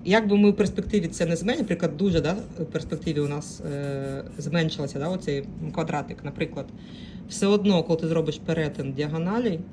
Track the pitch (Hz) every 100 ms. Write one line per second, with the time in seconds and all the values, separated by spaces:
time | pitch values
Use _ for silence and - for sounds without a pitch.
0 | - 214 214 202 208 202 190 - - 208
1 | 165 - 165 165 190 311 202 170 170 147
2 | 196 165 143 196 - - 156 160 - 156
3 | 175 147 143 147 156 - - 143 143 139
4 | 135 135 - - 147 170 160 - 139 139
5 | 156 185 151 139 - - 156 170 160 147
6 | 139 - 147 - 156 143 131 - - -
7 | - - - - 202 208 196 180 160 165
8 | 160 165 160 151 - 160 151 - 135 135
9 | 147 160 170 226 240 160 98